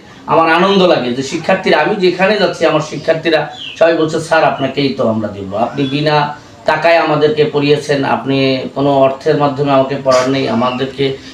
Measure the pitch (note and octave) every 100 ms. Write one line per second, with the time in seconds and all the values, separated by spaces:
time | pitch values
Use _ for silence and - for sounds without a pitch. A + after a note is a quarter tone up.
0 | - - - D#3 E3 F3 G3 G3 F3 D3
1 | B2 B2 C3 E3 - F#3 F#3+ D#3 E3 G3+
2 | F3+ F3 G3 G#3 F3 - D#3 D#3 D3+ C#3+
3 | - D3+ E3+ D3+ - - - - E3 E3
4 | D#3 D#3+ - D#3+ C#3+ - C3+ C#3+ C#3 B2
5 | A2+ A2 G2+ G2 F#2+ G2+ A#2 C#3 C3+ D3
6 | D3+ D3+ C#3+ - - - - D#3 E3 E3
7 | D#3 D3+ D3 D3+ D3 C#3 C#3+ D3 - C#3
8 | C3 A#2 B2+ C3+ C3+ C3 B2+ C#3 C#3+ C#3
9 | C3+ C3+ D#3+ D3 C#3 C3 C#3+ C3+ C3 C#3
10 | C3 B2+ C3 C3+ B2 A2+ B2 B2 C3 -
11 | C#3 C3+ -